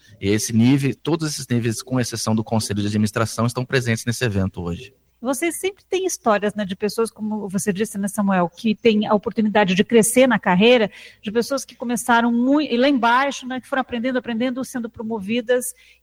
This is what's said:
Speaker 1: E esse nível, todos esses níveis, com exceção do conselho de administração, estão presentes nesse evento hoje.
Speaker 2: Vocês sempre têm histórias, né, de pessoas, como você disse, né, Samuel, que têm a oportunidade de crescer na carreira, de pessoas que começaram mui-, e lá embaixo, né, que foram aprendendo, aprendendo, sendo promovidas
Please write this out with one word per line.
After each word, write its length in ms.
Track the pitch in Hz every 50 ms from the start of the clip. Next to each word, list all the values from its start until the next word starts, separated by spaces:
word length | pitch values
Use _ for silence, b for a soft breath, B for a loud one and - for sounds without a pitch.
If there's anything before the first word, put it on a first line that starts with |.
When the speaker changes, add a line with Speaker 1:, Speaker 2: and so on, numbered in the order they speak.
| b b b b
Speaker 1:
E 80 | - 98
esse 240 | 104 107 - - 117
nível, 420 | 110 113 123 139 143 139 135 113
todos 320 | - _ - 156 170 160
esses 220 | 151 147 - 135 -
níveis, 340 | 123 120 110 120 110 - -
com 160 | - 123 127
exceção 380 | 120 - - 113 - 117 110
do 80 | 110 107
conselho 380 | - 117 110 110 - 104 104 101
de 60 | 104
administração, 580 | 104 107 107 107 - 120 113 110 - - 113
estão 180 | 120 - 127 127
presentes 400 | - - 131 117 117 113 113 -
nesse 180 | 120 117 - 131
evento 380 | 117 98 98 95 92 - -
hoje. 320 | 87 87 85 90 - - _ _ _ _ _ _
Speaker 2:
Vocês 360 | - 240 277 - 339 339 330
sempre 280 | - - 381 403 - _
têm 220 | _ - 359 381
histórias, 480 | 359 - - - 233 208 202 190 208 202
né, 100 | 208 208
de 120 | 180 190
pessoas, 340 | - - 208 - - 226 226
como 380 | - - 214 214 214 214 196 202
você 240 | 175 202 - 214 190
disse, 260 | 180 226 214 - 202
né, 80 | 196
Samuel, 420 | 202 - - 202 196 196 185 175 170
que 240 | - - - 220 214
têm 280 | - _ 233 214 214 214
a 100 | - 214
oportunidade 600 | 208 - 233 - - 214 214 196 214 208 180 190
de 80 | 175 214
crescer 460 | - 233 233 208 - - 254 262 262
na 100 | 233 196
carreira, 500 | - 202 180 180 214 233 247 247 220 190 B B B B B B
de 120 | _ 220 202
pessoas 320 | 233 226 - 277 269 -
que 100 | - -
começaram 560 | _ - 233 240 226 - - 233 233 233 240
mui-, 380 | 233 233 240 262 277 302 302 -
e 60 | 233
lá 120 | 240 247 285
embaixo, 560 | 294 247 214 233 233 254 277 285 262 - -
né, 160 | 247 254 254
que 60 | -
foram 140 | - - 262
aprendendo, 360 | 254 - 247 240 226 262 254
aprendendo, 480 | 254 - - - 220 247 262 247 254 254
sendo 240 | - - 254 226 233
promovidas 840 | - - 226 220 226 220 185 190 226 240 233 233 247 254 247 - b b b b b b